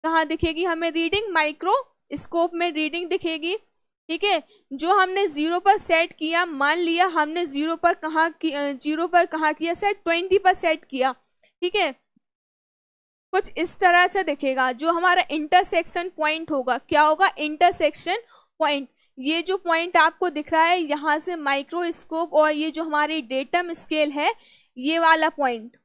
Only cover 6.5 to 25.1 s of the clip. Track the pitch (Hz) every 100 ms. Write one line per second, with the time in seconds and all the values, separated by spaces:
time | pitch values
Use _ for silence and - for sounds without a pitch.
6.5 | 285 277 330 339 330 370 320 302 330 339
7.5 | 277 311 330 339 359 311 311 330 311 320
8.5 | 285 285 269 294 311 339 349 349 311 311
9.5 | 311 330 339 403 403 - 339 370 370 370
10.5 | 370 339 320 _ 262 262 254 _ _ _
11.5 | _ 359 415 330 254 _ _ _ _ _
12.5 | _ _ _ _ _ _ _ _ 381 -
13.5 | - 339 - 370 349 359 392 320 285 269
14.5 | 262 262 240 320 339 359 359 330 302 302
15.5 | 359 381 339 339 359 359 330 302 320 330
16.5 | 294 254 254 - 294 302 311 381 - 302
17.5 | 302 349 370 302 - 330 403 - _ _
18.5 | _ 311 285 262 _ _ - 262 330 330
19.5 | 370 349 330 349 349 320 330 359 294 294
20.5 | 320 330 359 311 294 302 302 302 339 285
21.5 | 277 277 339 339 339 - 320 339 302 302
22.5 | 302 311 302 320 294 302 311 226 262 277
23.5 | 349 349 330 - 311 294 285 320 453 -
24.5 | - _ - 262 330 330